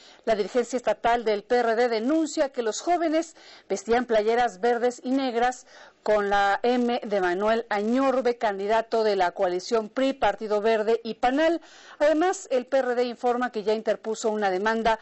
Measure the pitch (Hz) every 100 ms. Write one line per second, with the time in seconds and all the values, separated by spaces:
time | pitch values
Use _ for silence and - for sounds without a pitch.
0 | - - - 190 185 247 240 247 226 208
1 | 240 240 226 208 - 247 233 220 247 226
2 | 233 320 311 - 277 - 226 - - 349
3 | 330 311 320 - - - - 190 - 240
4 | 247 220 214 233 240 180 233 233 247 -
5 | 254 269 262 233 247 254 - - - _
6 | - 214 202 202 202 196 240 247 240 240
7 | 220 202 180 180 214 226 233 208 214 247
8 | 269 254 240 240 220 196 202 226 226 226
9 | 214 196 175 - 185 180 - 226 214 -
10 | 269 269 214 196 220 208 214 220 214 226
11 | 226 214 247 269 330 330 - - - -
12 | 302 311 359 370 - 254 240 269 247 240
13 | 247 220 247 240 247 220 196 220 220 196
14 | 220 220 226 214 202 185 214 226 226 220